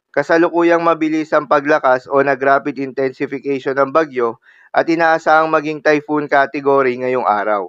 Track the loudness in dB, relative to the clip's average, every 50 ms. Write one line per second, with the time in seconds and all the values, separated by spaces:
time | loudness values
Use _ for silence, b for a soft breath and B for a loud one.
0 | _ _ -4 -4 0 0 2 2 2 2 0 2 2 2 2 2 2 0 0 0
1 | -2 -4 -2 -4 -4 -2 -2 -2 0 0 -2 0 2 2 0 2 2 0 0 0
2 | -2 -2 0 0 2 2 0 0 2 2 2 2 0 -4 -8 -8 -8 -8 -4 -4
3 | -4 -4 -4 -6 -8 -8 -8 -8 -6 -6 -6 -4 -4 -4 -2 -2 -2 0 0 0
4 | 0 0 -2 -4 -4 -4 -4 _ b b b b b b b -2 0 0 0 2
5 | 2 2 2 2 2 2 2 2 2 2 0 -2 -2 -2 -8 -2 0 2 2 2
6 | 0 -2 -4 -4 -2 0 2 2 2 0 -2 -4 0 2 2 2 2 0 -2 -2
7 | -4 -2 -2 0 0 0 0 0 0 -2 -2 -2 -4